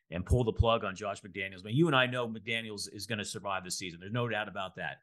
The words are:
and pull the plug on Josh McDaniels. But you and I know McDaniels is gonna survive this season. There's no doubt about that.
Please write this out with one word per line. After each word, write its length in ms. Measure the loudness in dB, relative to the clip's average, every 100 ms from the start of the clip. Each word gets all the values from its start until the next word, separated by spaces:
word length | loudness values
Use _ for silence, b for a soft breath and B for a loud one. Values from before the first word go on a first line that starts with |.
| -8
and 120 | -4
pull 200 | 2 4
the 80 | 4
plug 320 | 4 4 4
on 100 | 2
Josh 280 | -4 -6 -6
McDaniels. 420 | -8 -6 -6 -6
But 80 | 0
you 160 | 4 6
and 80 | 6
I 100 | 4
know 220 | 2 -2
McDaniels 580 | -4 -2 -2 -2 -8 -8
is 100 | -8
gonna 200 | -4 -2
survive 400 | -2 -4 -2 -2
this 140 | -2 -6
season. 200 | -6 -8
There's 140 | -4
no 160 | -2 0
doubt 180 | 0 -2
about 300 | -4 -8 -6
that. 220 | -6 -8